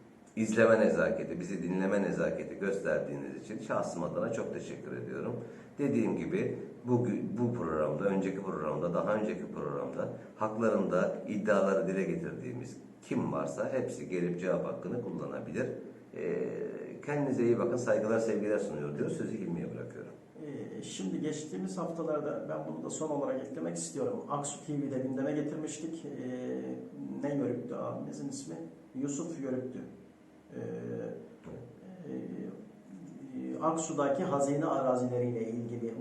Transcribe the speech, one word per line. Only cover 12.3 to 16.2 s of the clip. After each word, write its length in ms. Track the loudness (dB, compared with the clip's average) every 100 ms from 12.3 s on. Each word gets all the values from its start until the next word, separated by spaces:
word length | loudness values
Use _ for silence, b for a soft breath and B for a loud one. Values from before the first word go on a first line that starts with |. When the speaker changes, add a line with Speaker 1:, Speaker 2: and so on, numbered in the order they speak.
| -6 -6 -6 -8 -12 -16 -18
Speaker 1:
kim 300 | -2 0 2
varsa 400 | 0 -2 -2 0
hepsi 360 | 0 0 -4 -2
gelip 320 | 0 0 2
cevap 260 | 2 2 0
hakkını 360 | -4 -4 -4
kullanabilir. 640 | -4 -4 -4 -6 -4 -2 -2 -4 B B -12
E, 320 | -4